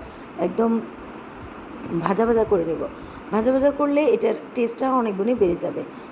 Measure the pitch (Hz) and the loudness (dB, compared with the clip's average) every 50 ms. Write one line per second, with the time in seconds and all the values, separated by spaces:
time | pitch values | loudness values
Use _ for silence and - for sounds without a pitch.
0 | - - - - - - - - - - - - 226 233 233 226 220 - - - | -8 -14 -16 -16 -16 -12 -4 -2 -2 0 2 2 2 2 2 0 -2 -4 -10 -14
1 | - - - - - - - - - - - - - - - - - - 170 170 | -16 -14 -14 -16 -16 -16 -16 -14 -14 -14 -14 -14 -14 -14 -14 -12 -8 -6 -4 -2
2 | 160 175 196 180 226 226 240 226 214 - 208 175 165 165 160 147 127 117 - - | 0 0 2 2 4 4 4 4 4 4 4 4 4 0 -2 -2 -4 -6 -8 -12
3 | - - - - - - - 214 220 254 262 269 269 285 277 285 294 285 285 285 | -14 -14 -14 -14 -6 -2 -2 2 2 4 4 4 4 4 4 2 2 2 4 4
4 | 302 254 208 - - 226 214 - - - - 247 233 226 - - 262 262 262 254 | 4 4 4 4 2 0 0 -2 -6 -6 -2 0 0 0 0 -2 0 2 2 2
5 | 233 220 196 190 196 233 254 233 202 175 175 175 - 170 - - - - - - | 2 2 0 0 0 0 2 4 4 2 2 0 -2 -4 -4 -6 -8 -8 -12 -14
6 | - - | -16 -16